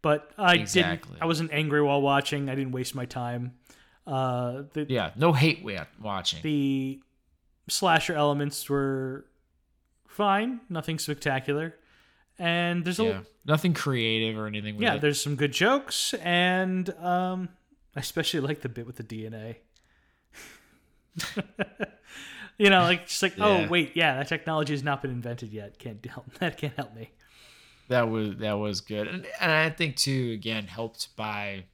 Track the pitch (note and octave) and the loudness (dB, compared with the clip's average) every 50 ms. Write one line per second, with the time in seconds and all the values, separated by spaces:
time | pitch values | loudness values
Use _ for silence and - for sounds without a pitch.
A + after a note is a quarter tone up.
0 | - D#3 D3+ D3 - - - - G#3 F3 F3 E3+ - - - F3+ F3 F3 - - | 4 2 2 2 0 -10 -6 4 6 6 6 6 4 2 2 2 4 2 0 -4
1 | - - - - E3 E3 E3 D3+ E3 D#3+ D3+ D3 D#3 D3+ C#3+ D3 D3 C#3+ C#3 C#3+ | -6 -14 -8 -4 0 0 0 0 -2 -2 0 -2 0 2 4 4 4 4 4 4
2 | C#3 C#3 C#3 C#3 C#3 - D3+ C#3+ C#3+ C3+ C3 C#3 C3+ C3 B2+ B2+ B2+ - - C3+ | 4 4 4 4 2 0 -4 -2 -2 -2 -2 -4 -4 -4 -4 -4 -6 -6 -6 -8
3 | B2+ B2 - B2+ B2 A#2+ A#2+ A#2+ B2 B2 B2 _ _ _ - _ _ _ _ _ | -8 -8 -6 -6 -6 -4 -4 -6 -6 -8 -10 _ _ _ -20 _ _ _ _ _
4 | _ - C3 C3 C3 B2+ B2 B2 B2 B2 B2 C3+ C#3+ D3 _ D#3 D3+ D3 C3 A#2+ | _ -4 -2 -2 0 0 0 -2 -2 -4 -6 -8 -12 -8 _ -4 -2 0 0 -2
5 | G2 D2+ - G#2+ D3+ F3 D#3+ B2+ C#3+ D#3+ - - - A2 G2 F2+ D2+ - _ - | -2 -2 0 4 6 6 8 8 6 4 4 2 -4 -8 -8 -8 -8 -10 _ -10
6 | G#2+ G#2+ G2+ F#2+ - - E3+ - - D#3 D3+ D3 C#3 C#3 C3+ C3+ C3 C3+ C3+ C3+ | -8 -6 -4 -2 -4 -4 -6 -4 -4 -2 0 0 2 0 0 0 -2 -4 -8 -10
7 | _ _ _ _ _ _ _ _ _ _ _ _ _ - - - G3+ F3+ E3 D#3+ | _ _ _ _ _ _ _ _ _ _ _ _ _ -6 -4 0 4 4 4 4
8 | - - F3 D3 D3 D3 C#3+ C#3+ D3 C#3+ - - - - C#3 C#3 C#3 C3+ C3+ C3+ | 4 2 2 4 4 4 4 2 0 -2 -4 -8 -4 -2 0 0 2 0 -2 -2
9 | C3 C3 C3 C#3 - _ _ _ _ _ _ _ _ _ _ _ _ _ _ _ | -4 -4 -6 -10 -12 _ _ _ _ _ _ _ _ _ _ _ _ _ _ _
10 | _ _ - - G#3 G3+ G3 G3+ A3 B3 C4 A#3 - _ F3+ D#3+ D3+ - D#3+ D3+ | _ _ -4 0 2 4 4 4 2 -2 -4 -6 -8 _ -6 -6 -4 -4 -4 -4
11 | - - D3 - - D3+ C3+ C3 B2 - C#3+ D3 D#3+ E3 - _ _ _ _ _ | -4 -4 -6 -2 0 0 0 0 0 -2 -2 -2 -2 -6 -10 _ _ _ _ _
12 | _ _ _ _ _ _ _ - F3+ E3+ E3+ F3 F3 F3 F3 F3 D#3+ F3+ F3+ F#3+ | _ _ _ _ _ _ _ -4 -2 0 0 2 0 0 0 0 0 -2 0 2
13 | A3 A3+ G3+ F#2 F2+ - _ _ _ C#3 D3+ D#3 - F3+ D#3+ - - D3 C3 A#2+ | 2 2 0 -2 -8 -12 _ _ _ 2 2 4 4 2 2 2 0 0 0 2
14 | A2+ A2+ A2+ A2+ A2+ A2 A2 A2 G#2+ G#2+ G#2 G#2 G#2 G#2+ G#2+ G#2+ A3 A3+ - - | 2 2 2 2 0 0 -2 -4 -6 -4 -6 -6 -6 -6 -4 0 0 0 2 2
15 | D3 D3 C#3+ - - D3 D3 C3 D3 C#3+ B2+ - F3 A3 C4+ C#4 C4+ - - - | 2 2 0 0 -2 -2 0 0 0 0 2 2 4 4 4 2 0 -4 -4 -4
16 | - - - - - F3 F3 F3 F3+ F3+ F#3 F#3 F#3+ F#3 F#3 F#3 F3+ F#3+ - - | -2 -2 -4 -4 -2 0 2 4 4 4 2 2 2 0 0 -2 -2 -4 -6 -4
17 | E3+ F3+ F3 F3+ F3+ F3+ F#3 F#3 F#3 E3+ - _ _ _ _ _ _ _ _ D3 | -2 0 2 2 2 0 -2 -4 -6 -8 -10 _ _ _ _ _ _ _ _ -8
18 | B2 - - E3 D#3 - - D#3+ C3 C#3 D#3 D3 - B2+ A2+ B2+ A#2 A#2 B2 - | -8 -4 -4 -2 -2 0 0 0 0 -2 -4 -4 -6 -8 -8 -8 -12 -12 -12 -14
19 | A2+ A2 A2 A2 A2 A2 A2+ A2 G#2+ A2+ A2+ - _ _ _ _ _ _ _ _ | -14 -12 -10 -10 -10 -10 -10 -10 -12 -12 -12 -14 _ _ _ _ _ _ _ _
20 | _ _ _ _ _ _ _ - - - - - _ _ _ _ _ _ _ _ | _ _ _ _ _ _ _ -20 -20 -20 -20 -20 _ _ _ _ _ _ _ _
21 | _ _ _ E3 - - - G#3 - - _ - G3 - - - G#3+ - _ _ | _ _ _ -10 -10 -6 -6 -8 -8 -8 _ -8 -8 -8 -6 -10 -10 -10 _ _
22 | _ - - - - - - - - - _ - G#3 G3+ G3 F#3 F3 E3+ F3+ F3 | _ -20 -20 -18 -18 -16 -16 -16 -18 -18 _ 4 6 8 8 8 6 6 4 0
23 | - - - - - F#3 - - G#3 G#3+ G3 F3 D#3+ D3+ F3 F3 D#3 C3+ - E3 | 0 -6 -4 0 0 -2 0 2 4 4 6 4 4 4 2 2 2 2 0 2
24 | E3 D3+ C3 C3 C#3+ - E3+ D#3 - D#3+ D#3+ D#3 D3+ C#3 D3+ C#3 B2+ D3 C#3 C#3 | 2 2 2 0 -2 -4 -4 -4 -2 -2 0 0 0 0 -2 -2 0 -2 -2 -2
25 | - C3+ B2 B2 A#2+ A#2+ A#2+ A#2+ B2 G#2+ G#2 G#2+ G2+ G2+ - _ - A#2+ A2 G#2 | -4 -6 -6 -6 -6 -8 -8 -8 -10 -10 -10 -12 -12 -14 -16 _ -14 -14 -14 -12
26 | - - - B2+ - B2 - - F#3 E3 - - - C#3+ - - C3+ G#2+ A2 A2+ | -14 -14 -14 -14 -16 -18 -8 -4 -4 -4 -4 -4 -8 -8 -6 -8 -10 -10 -12 -16
27 | A2+ - _ _ _ _ _ - - - - - - - _ _ _ - B2 B2 | -18 -18 _ _ _ _ _ -20 -20 -20 -20 -20 -20 -20 _ _ _ 0 2 2
28 | A#2+ A2+ A2 A2+ G#2+ G#2 F#2+ F#2 A2 G#2+ G#2 G2+ G#2+ G#2 G2+ F#2 - - G#2+ G#2 | 4 2 2 0 -2 -2 -4 -4 -2 -2 -2 0 -2 -2 -4 -6 -8 -6 -6 -4
29 | G#2+ - F3 F3+ - - - - - E3+ D#3 D#3 D#3 D#3+ D#3+ - F3 D3+ C3 - | -4 -4 -6 -8 -10 -10 -6 -2 2 2 4 4 4 2 0 -2 -2 -2 0 -2
30 | - C#3 C3+ C3 B2+ A#2+ A2+ G#2+ F#2+ A2 A2 A2 G2+ F#2 - A#2 A2+ A2+ _ - | 0 0 0 0 0 -2 -4 -4 -4 -4 -4 -4 -6 -8 -8 -8 -8 -8 _ -12
31 | - - _ - G#2+ G#2+ G#2 G#2 G#2 G2+ G2 F#2+ F#2 _ | -14 -12 _ -8 -6 -6 -4 -6 -6 -6 -8 -10 -14 _